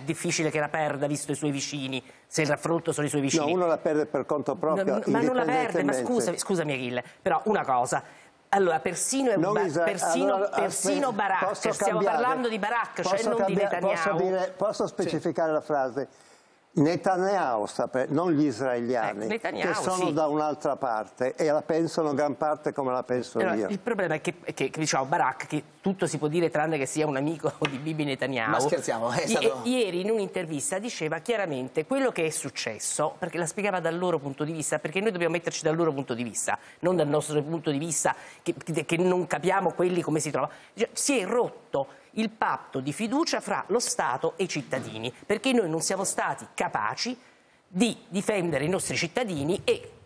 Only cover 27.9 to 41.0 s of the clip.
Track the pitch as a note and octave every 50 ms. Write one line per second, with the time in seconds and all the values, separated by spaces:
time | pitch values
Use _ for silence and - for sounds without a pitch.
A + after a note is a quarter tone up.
27.9 | D#3+ D3+ D3+ D3 C3+ C3 D#3+ C3+ C3+ A#2+ A2 G#2+ A2 A#2 C3 D3 E3+ D#3 - D3+
28.9 | B2 A2+ A#2 A#2 B2 - D#3+ - A3+ - - - - B3+ - A#3+ B3+ B3+ A3+ F#3
29.9 | E3+ F3 F#3 G#3 A3+ A3 G3 F#3 - F#3 F3+ D#3+ D#3+ C#3 - - F#3 F#3+ G#3 A#3+
30.9 | - - D#3+ D3+ D#3+ E3 - - A#3 G#3 G3 E3+ C#3+ B2+ C3 B2+ - D#3 D#3 -
31.9 | C4+ C#4 C4+ A#3+ - - E3 D#3+ D3+ - - C#3 - - - A#2+ A2 G#2 - -
32.9 | - - D3+ D3+ - - - E3+ D#3+ E3 F3 D#3 - G#3 G3 G#3 F#3 F3+ D#3+ E3
33.9 | E3 F3 F3+ F3+ E3 D3+ C#3 C#3+ C3+ - D3+ D3+ E3 D#3+ C#3 - D#3 D3+ - D3+
34.9 | D3 F#3+ G3+ A3+ F#3+ F3 E3+ E3 E3 F3 - E3 - - - D3+ D#3 D#3+ E3+ D#3+
35.9 | C#3+ C#3 C3+ - B2 A2+ B2 A2+ F#2+ - - - G2+ - - - - - - F3
36.9 | F#3 E3+ D3+ C#3+ D3 D3+ C#3+ - D3+ D3+ C#3 D3+ E3 E3+ D3+ D#3+ C#3+ C#3 D#3+ E3+
37.9 | D3 - - D3 - - - - - - - - E3+ - - - D#3 E3 D#3 -
38.9 | F3 E3 F3+ F3+ F3+ F3+ F3 - - D3 D3 F3+ F#3 G3 F#3 E3 D3+ - F3+ F3+
39.9 | F3+ F3 - - D3+ D#3 D3 D3+ C#3 B2+ C#3 D3 - - - - - F#3+ A3+ -
40.9 | - -